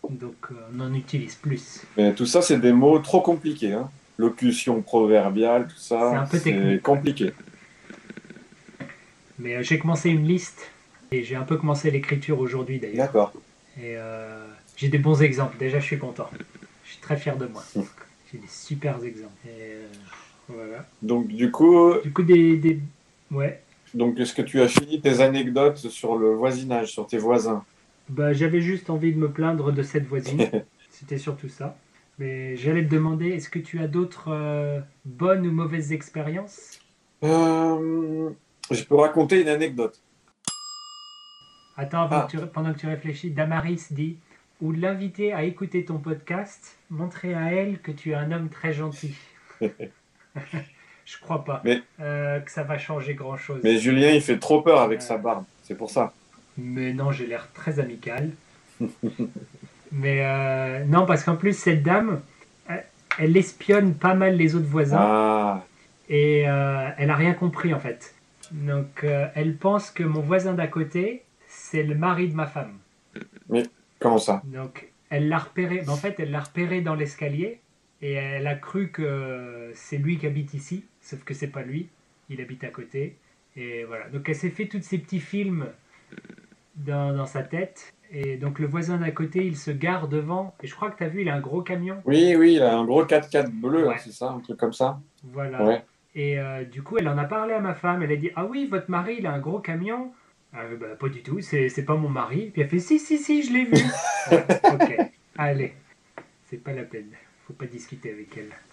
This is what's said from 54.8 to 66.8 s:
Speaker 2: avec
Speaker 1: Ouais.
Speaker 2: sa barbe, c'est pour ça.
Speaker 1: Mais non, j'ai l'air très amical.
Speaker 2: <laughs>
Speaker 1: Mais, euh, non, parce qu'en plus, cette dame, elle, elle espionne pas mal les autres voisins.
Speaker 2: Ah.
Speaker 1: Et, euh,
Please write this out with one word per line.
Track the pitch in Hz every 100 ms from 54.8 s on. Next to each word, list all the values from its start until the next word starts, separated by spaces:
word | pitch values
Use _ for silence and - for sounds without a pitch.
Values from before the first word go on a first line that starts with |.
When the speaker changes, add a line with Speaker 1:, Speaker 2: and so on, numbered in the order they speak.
Speaker 2:
avec | 113 110
Speaker 1:
Ouais. | -
Speaker 2:
sa | 110
barbe, | 110 98 95 _
c'est | _ 98
pour | 110
ça. | - 113 _ _ _ _ -
Speaker 1:
Mais | 123 127 127
non, | 131 139
j'ai | 139 117
l'air | 117 -
très | - - 147
amical. | 127 113 120 120 156 - _ _ _ _
Speaker 2:
<laughs> | - - 113 - 113 - - - - _ -
Speaker 1:
Mais, | 143 139 139 135
euh, | 139 135 135 131 131 143
non, | 170 185
parce | 165 -
qu'en | 165
plus, | 196 190
cette | 180 156
dame, | 147 196 220 165 - _ - _ -
elle, | 175 - _ _ -
elle | 156 180
espionne | 180 - - 202 196
pas | 147 180
mal | 185 190 180
les | 160 170
autres | 151
voisins. | 156 143 147
Speaker 2:
Ah. | 104 107 110 107 104 98 - _ _ _ -
Speaker 1:
Et, | 147 151 147 143
euh, | 139 139 135